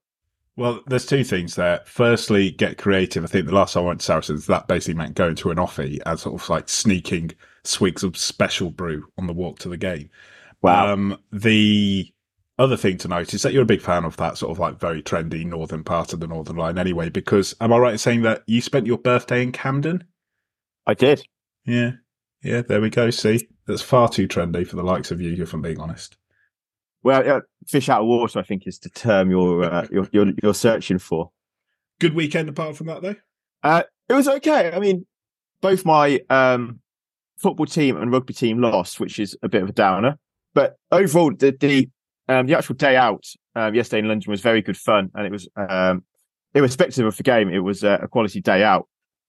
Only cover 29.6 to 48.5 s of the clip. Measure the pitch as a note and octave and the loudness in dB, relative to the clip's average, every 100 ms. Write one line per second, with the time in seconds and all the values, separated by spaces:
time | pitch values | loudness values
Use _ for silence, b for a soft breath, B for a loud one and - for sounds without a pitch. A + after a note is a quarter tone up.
29.6 | F2 F2 - F#2+ F#2 G#2 G2+ - G#2 F#2+ | 0 -2 -2 -2 0 2 2 2 0 2
30.6 | A#2 A2 - F#2 - D#2+ D#2+ _ _ _ | 2 0 0 -4 -2 -6 -6 _ _ _
31.6 | _ _ _ - D#3+ D#3 D3+ E3 D#3 D3 | _ _ _ -2 -2 0 -2 -4 -4 -8
32.6 | D#3+ C#3+ D#3+ F3 F#3 G#3 _ _ _ _ | -10 -10 -12 -10 -10 -12 _ _ _ _
33.6 | C#3+ E3 - _ - C4 C#4 C#4 D4+ C#4+ | 2 2 0 _ 0 2 2 2 2 2
34.6 | E3+ F3 G3+ F#3 - _ _ _ _ _ | 2 0 0 0 -4 _ _ _ _ _
35.6 | F#3+ F#3+ E3+ D3+ C#3+ C3+ - C3 C3 B2 | 0 2 4 6 6 2 2 4 4 2
36.6 | A#2+ A#2 _ _ _ _ _ - G3 C#3 | -2 -12 _ _ _ _ _ -4 -2 -2
37.6 | D3+ E3+ C#3 F2 A#2 B2+ B2+ - A#2 A2+ | -2 0 2 0 0 0 -2 -2 0 2
38.6 | A#2+ G#2 F2+ - G#2+ - G2+ - G2+ G#2 | 2 2 -2 -6 -8 -6 -8 -6 -2 0
39.6 | F#2+ - G2+ F#2 B2 D3+ _ _ _ C#3+ | 0 2 2 4 0 -2 _ _ _ 0
40.6 | C3+ - - F3 F#3+ E3 D#3+ G2 C#3 C3+ | 0 -2 0 2 4 4 4 4 2 2
41.6 | C#3+ C#3 C3 _ _ _ - C3 B2+ E3 | 2 2 0 _ _ _ 0 2 2 2
42.6 | - C3 C#3+ B2+ A#2+ G2 - - _ A#2 | 0 0 4 4 4 0 -8 -20 _ -4
43.6 | A2 A2 A2+ A2 G#2+ A2 G#2 G2+ A#2 A2+ | 0 0 0 -2 0 -2 -4 -2 2 2
44.6 | G#2 F#2+ - G#2+ F#2 G2 G2 G2+ F2+ - | 0 -4 0 2 0 -6 -8 -10 -12 -10
45.6 | F#2+ F#2+ F#2 F#2 - _ _ _ _ C#3+ | -4 0 0 0 -4 _ _ _ _ 2
46.6 | C3 C3 E3+ C3 A2 - - A#2+ G2 F#2 | 2 2 0 0 0 0 2 4 2 0
47.6 | F#2 F#2+ G#2 G2+ - B2 G#2 G2 F#2 | -2 0 2 0 0 -2 -2 -2 2